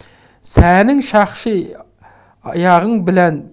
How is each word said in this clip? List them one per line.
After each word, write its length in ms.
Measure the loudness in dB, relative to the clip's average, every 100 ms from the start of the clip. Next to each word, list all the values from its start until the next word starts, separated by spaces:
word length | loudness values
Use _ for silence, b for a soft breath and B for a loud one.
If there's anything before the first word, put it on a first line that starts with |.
| B B B B
сәнің 600 | -4 2 4 4 2 0 0
шақшы, 480 | 0 0 -4 -6 -6 -6 -16 -20 _ b b b b
аяғың 640 | -10 -2 2 2 2 -2 0
білән 360 | 2 0 -2 -12